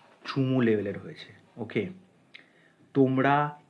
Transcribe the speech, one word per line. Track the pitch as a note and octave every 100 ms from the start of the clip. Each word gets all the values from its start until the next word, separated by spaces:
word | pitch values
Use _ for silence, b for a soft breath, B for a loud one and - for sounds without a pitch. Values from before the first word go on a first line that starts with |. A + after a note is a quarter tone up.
| - _ -
চুমু | C#3+ C3 C3
লেভেলের | A2+ G#2+ G2+ F#2+
হয়েছে। | - - - - _ -
ওকে, | G#2+ A#2+ F#2 - - _ _ b b b b b _
তোমরা | C#3 C3 C3 C3+ C#3+ D3 - _